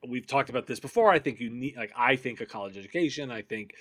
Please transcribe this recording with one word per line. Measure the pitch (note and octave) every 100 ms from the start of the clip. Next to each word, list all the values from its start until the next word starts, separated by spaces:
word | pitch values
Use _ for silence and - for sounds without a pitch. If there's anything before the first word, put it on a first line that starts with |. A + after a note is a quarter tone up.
| B2
we've | B2 -
talked | C#3 C3
about | A#2+ A#2
this | A#2
before. | C3+ A#3 A3
I | E3
think | C#3+ A2+
you | A#2+
need, | A#2+ C3+ A#2+
like, | G#2+ A#2+
I | B2 C3
think | C3 A2
a | A2+
college | A2 G2+ G2
education, | G2 E3+ D#3+ D3 C3+
I | A2+
think | - A2 G#2 -